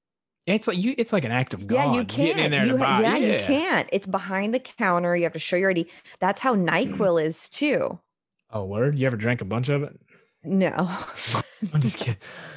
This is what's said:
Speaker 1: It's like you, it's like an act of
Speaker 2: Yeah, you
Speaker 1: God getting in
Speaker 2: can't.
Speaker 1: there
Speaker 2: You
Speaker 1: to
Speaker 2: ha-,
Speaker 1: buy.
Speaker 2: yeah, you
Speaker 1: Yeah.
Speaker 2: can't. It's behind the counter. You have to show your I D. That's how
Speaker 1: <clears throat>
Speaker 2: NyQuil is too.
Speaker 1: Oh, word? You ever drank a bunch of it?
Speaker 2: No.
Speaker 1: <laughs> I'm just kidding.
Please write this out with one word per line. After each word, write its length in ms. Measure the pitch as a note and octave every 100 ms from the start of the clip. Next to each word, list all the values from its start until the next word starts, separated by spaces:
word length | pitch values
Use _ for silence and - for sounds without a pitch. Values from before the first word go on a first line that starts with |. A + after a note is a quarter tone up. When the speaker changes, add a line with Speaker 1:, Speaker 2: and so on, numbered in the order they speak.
| _ _ _ _ -
Speaker 1:
It's 220 | G#3 A3+
like 100 | F3+
you, 160 | G#3+ C4+
it's 140 | A3+
like 120 | G3+ B2+
an 60 |
act 220 | A#2+ C3
of 160 | G2 G2
Speaker 2:
Yeah, 200 | B3 C#4+
you 60 | B3
Speaker 1:
God 40 | G#3+
getting 200 | G#2+ -
in 60 | -
Speaker 2:
can't. 140 | D3+
Speaker 1:
there 140 | D3+ G#3
Speaker 2:
You 80 |
Speaker 1:
to 40 | C4 C4
Speaker 2:
ha-, 160 | C#3
Speaker 1:
buy. 60 | A3
Speaker 2:
yeah, 80 | D4+
you 140 | A3
Speaker 1:
Yeah. 140 | G#3 G3+
Speaker 2:
can't. 420 | C#4 F4 A3 -
It's 140 | G3 F#3+
behind 460 | F#3+ F#3 F#3+ G#3
the 60 | B3
counter. 560 | - - G3 F3 F3 F3
You 80 |
have 100 | E3+
to 60 | D#3+
show 160 | - F3
your 160 | F#3+
I 20 |
D. 140 | F3+ E3 - - -
That's 200 | F#3 G3+
how 140 | C4+ G#3+
Speaker 1:
<clears throat> 160 | E3+
Speaker 2:
NyQuil 520 | E3 A#3 G3 G3+ E3+
is 260 | D#3 D#3+ -
too. 500 | - D4+ G#3 - F3 _ _ _ _ _
Speaker 1:
Oh, 140 | A2 F#2+
word? 320 | G2+ C3 D3
You 100 | C3
ever 100 | A#2
drank 240 | A2+ B2
a 40 | G2
bunch 240 | A2 C3
of 140 | C#3+
it? 160 | C#3+ - _ _ _ _
Speaker 2:
No. 320 | - F#3+ F3+ -
Speaker 1:
<laughs> 1000 | F3 F#3 - - - A2+ - - G3+
I'm 80 | D3+
just 160 | D3 -
kidding. 200 | - G#2+ - - -